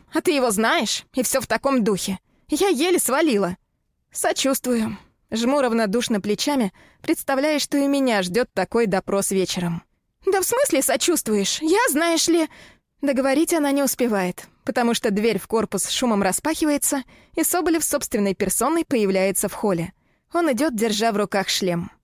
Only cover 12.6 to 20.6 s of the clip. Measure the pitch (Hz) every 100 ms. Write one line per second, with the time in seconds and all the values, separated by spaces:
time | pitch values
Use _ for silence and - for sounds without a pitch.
12.6 | - - _ _ 277 262 269 269 330 339
13.6 | 285 277 269 - 240 202 180 - - _
14.6 | - - 233 233 240 202 226 202 - 220
15.6 | 214 190 - - 247 202 196 - 294 320
16.6 | 311 285 - 277 - - _ - 320 349
17.6 | 349 320 - 285 - 220 202 185 190 -
18.6 | 240 330 320 247 196 190 196 190 202 -
19.6 | 214 170 170 - _ _ _ 339 339 226